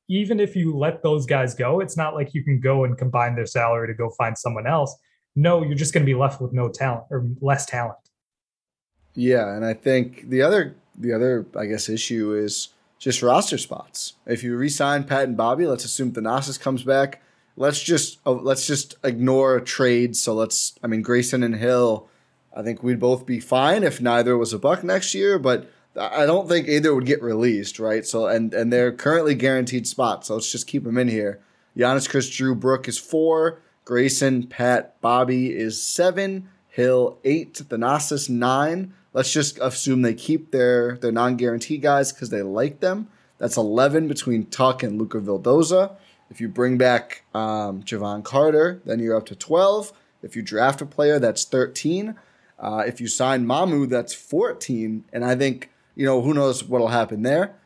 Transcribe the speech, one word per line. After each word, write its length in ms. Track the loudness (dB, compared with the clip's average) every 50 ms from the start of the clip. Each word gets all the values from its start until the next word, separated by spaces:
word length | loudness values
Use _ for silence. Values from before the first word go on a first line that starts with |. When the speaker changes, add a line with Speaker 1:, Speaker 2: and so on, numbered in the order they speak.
| _
Speaker 1:
even 320 | -4 -2 -2 0 0 0 0
if 160 | 0 0 0
you 200 | 0 -2 0 0
let 280 | 0 -2 -2 -2 -2 0
those 220 | 0 0 0 0
guys 280 | 0 0 0 0 -2 -2
go, 260 | -2 -2 0 0 0
it's 180 | -2 -2 -2
not 180 | -4 -4 -2 -2
like 180 | -4 -6 -4 -4
you 100 | -4 0
can 160 | 0 0 2
go 260 | 2 2 2 2 2
and 120 | 0 0
combine 380 | -2 -2 0 0 2 0 0 0
their 100 | -2 -4
salary 420 | -2 -2 0 0 2 0 0 -2
to 60 | -4 -6
go 160 | -4 -6 -6
find 260 | -2 -2 -2 -2 -2
someone 280 | -4 -6 -6 -6 -4 -2
else. 320 | 0 0 0 0 -2 -6 -14 _ _ _ _ _ _ 0
No, 280 | 2 4 4 4 2 2
you're 120 | 0 -2
just 180 | -2 -2 0 0
gonna 120 | 2 2
be 100 | 2 2
left 260 | 2 2 0 0 -4
with 120 | -6 -4 -2
no 160 | -2 -2 -2
talent 360 | -4 -4 -4 -4 -4 -4 -8 -8
or 160 | -6 -4 -4 -4 -4 -4
less 240 | -2 -2 -2 -2 -4
talent. 340 | -6 -6 -6 -6 -6 -8 -12 _ _ _ _ _ _ _ _ _ _ _ _ _ _ _ _ _ _ _ _ _ _ -6
Speaker 2:
Yeah, 420 | -2 2 4 4 4 2 0 -2
and 80 | -4 -4
I 100 | -4 -4
think 560 | -2 0 2 2 2 2 -2 -6 -14 -8 -2
the 120 | 0 2
other, 340 | 4 4 4 2 2 -2 -6 _ _ _ -12
the 180 | -6 -4 -2 0
other, 320 | 2 2 2 2 0 -2 -6 -8
I 100 | -8 -6
guess, 220 | -6 -6 -6 -4
issue 460 | -4 -4 -4 -4 -4 -2 -2 -2 -2 -2
is 360 | -2 -2 -4 -6 -8 -10 -10 _ _ _ _ _ -8
just 220 | -4 -2 -2 0
roster 360 | 2 4 4 4 2 0 -4
spots. 560 | -6 -6 -8 -12 -14 -14 _ -12 -12 -12 -12 -14 _ -8
If 180 | -6 -6 -4 -4
you 120 | -4 -4
re-sign 480 | -2 -2 -2 0 0 0 0 0 0 -2
Pat 220 | 0 0 0 0
and 100 | 0 0
Bobby, 320 | 0 0 0 2 2 0
let's 160 | 0 0 -2 -4
assume 300 | -6 -4 -4 -4 -4 -4
Thanasis 440 | -4 -4 -2 -2 -2 -2 -4 -8
comes 260 | -6 -4 -4 -4 -2 0
back. 380 | 2 2 2 2 0 -4 -10 _ _ _ _ _ _ -6
Let's 260 | -2 0 0 0 0 0
just, 360 | 0 0 0 0 -2 -8 -6 -2
uh, 60 | -2
let's 340 | 0 0 2 0 0 0 0
just 300 | -2 -2 -4 -4 -8 -10 _ -4
ignore 560 | -4 -2 0 2 2 4 4 4 4 2 2
trades. 640 | 0 -2 -2 2 2 4 4 4 2 0 0 -2
So 120 | -2 -2 0
let's, 400 | 0 0 0 -2 -2 -4 -4 -6 _
I 60 | -6
mean, 140 | -4 -2 -2
Grayson 420 | 0 2 2 2 2 0 0 0 0
and 120 | 0 -2
Hill, 500 | 0 0 2 2 4 4 2 2 0 -4 _ _ _ _ _ _ _ _ _ -12
I 80 | -10 -8
think 180 | -8 -6 -4
we'd 200 | -2 -2 0 2
both 240 | 2 2 2 0 -2
be 140 | -4 -6 -4
fine 440 | -2 0 2 2 4 4 4 2 2
if 160 | 0 0 0
neither 380 | 0 2 4 4 4 4 2
was 160 | 2 0 -2 -2
a 60 | 0
Buck 240 | 0 0 0 0 0
next 300 | -2 -2 -2 -2 -2 -2
year, 240 | 0 2 2 2
but 320 | 2 2 2 0 0 -2 -8 _ _ _ _ -10 -6
I 260 | -6 -4 0 2 2
don't 220 | 4 4 2 2
think 200 | 2 0 0 2
either 280 | 2 2 4 4 4 2
would 100 | 2 2
get 160 | 2 0 0
released, 560 | 0 -2 0 2 2 2 2 0 -2 -6 -8
right? 280 | -6 -4 -2 -2 -2 -2
So, 200 | -4 -2 -2 0
and, 260 | 0 0 0 0 -2 -2
and 180 | -2 0 2
they're 200 | 2 2 2 2
currently 440 | 0 0 0 2 2 2 2 2 0
guaranteed 500 | 2 2 2 2 0 0 -2 -4 -4 -4
spots, 420 | -4 -2 -2 0 0 0 -2 -6
so 80 | -6 -6
let's 160 | -4 -4 -6
just 140 | -6 -8 -8
keep 180 | -6 -6 -6 -4
them 120 | -2 -2
in 120 | 0 0 0
here. 320 | 0 -2 -2 -4 -6 -8 _ _ _ _ _ _ -2
Giannis, 320 | 0 2 2 2 2 0 0
Chris, 200 | -2 -2 -2 -2
Jrue, 300 | -4 -2 -2 0 0 0
Brook 280 | 2 0 0 0 -2
is 100 | -6 -8
four. 600 | -8 -6 -2 0 2 2 2 2 2 2 0 -2 -6 _ _ _ _ _
Grayson, 640 | -2 2 2 2 2 2 2 2 2 2 0 -2
Pat, 520 | -4 -4 0 2 2 2 2 0 -4 _ _
Bobby 520 | 0 2 4 4 2 2 0 0 -2 -2 -4
is 260 | -4 -4 -4 -6 -6
seven. 680 | -6 -4 0 2 2 2 2 0 -2 -4 -4 -8 -12 -16 _ _ _ _
Hill, 480 | -2 0 2 4 4 4 2 0 -2 -2 0
eight. 300 | 0 0 0 -2 -6 -12
Thanasis, 720 | -16 -12 -8 -6 -2 0 0 0 0 0 -2 -4 -4 -2 -2
nine. 640 | -2 0 2 2 2 2 2 0 -2 -4 -6 -10 -14 _ _ _ -2
Let's 180 | -2 0 0
just 280 | 0 0 -2 -2 -2 -4
assume 420 | -4 -4 -4 -4 -2 0 2 2
they 140 | 2 0 0
keep 340 | -2 -2 -2 -2 -2 -2 -2
their, 480 | 0 2 4 4 4 4 2 0 -2
their 140 | -2 -2 -2
non-guarantee 640 | 0 2 2 2 2 0 0 0 -2 -2 -4 -6 -4
guys 340 | 0 2 4 4 4 2 0
'cause 200 | -4 -10 -10 -6
they 100 | -6 -4
like 380 | -4 -4 -2 -2 -2 -2 -2 -2
them. 300 | -2 -2 -2 -4 -8 -12 _ _ _ _ _
That's 200 | -6 -6 -4 -2
eleven 500 | -2 -2 0 2 4 4 4 4 2 0
between 400 | 0 -4 -4 -2 -2 -2 -2 -2
Tuck 340 | -4 -2 0 2 2 2 0
and 160 | -4 -4 -4
Luca 220 | -4 -4 -4 -6 -6
Vildoza. 800 | -4 -4 -4 -2 2 4 4 4 4 4 4 2 2 2 -2 -12 _ _ _ _ _ -20
If 100 | -12 -10
you 80 | -10 -6
bring 300 | -2 0 0 2 4 4
back, 420 | 4 4 4 2 0 -4 -16 -18 _ _ -6
um, 480 | -4 -2 -2 -2 -2 -4 -4 -6 -8 -8
Jevon 400 | -8 -6 -6 -4 -6 -6 -8 -6
Carter, 580 | 0 2 4 4 6 6 4 4 2 0 -4 -6
then 140 | -4 -4 -2
you're 160 | 0 0 0
up 120 | 0 -2
to 80 | -4 -12
twelve. 580 | -10 -4 0 2 4 4 4 2 0 -2 -8 -14 _ _ _ _ _ -16
If 120 | -12 -10
you 60 | -10
draft 400 | -8 -4 0 2 2 2 2 0
a 40 | -6
player, 320 | -6 -2 2 2 4 4 4
that's 240 | 2 2 0 0 -4
thirteen. 720 | -2 0 0 0 0 -2 -4 -4 -2 -2 -2 -4 -6 -10 -14 _ _ _ _ _ _ _
Uh, 260 | -10 -8 -6 -4 -2 -2
if 120 | -4 -4 -6
you 80 | -6
sign 380 | -4 -2 0 0 2 2 0 0
Mamu, 420 | 0 0 0 2 2 2 0 0
that's 280 | 0 0 -2 -4 -4 -10
fourteen. 880 | -14 -10 -4 -2 0 0 0 -2 -6 -6 -6 -4 -4 -4 -4 -6 -8 -10 _ -8
And 100 | -4 0
I 120 | 0 0
think, 340 | 2 0 -2 -2 -4 -10 -20 _ _ _ _ -6
you 120 | -2 0
know, 160 | 2 2 2 2
who 100 | 2 2
knows 300 | 2 2 2 0 -2 -4
what'll 240 | -2 0 2 2
happen 340 | 2 2 2 0 0 -2 -4
there. 320 | -2 0 0 0 0 -2 -6 _ _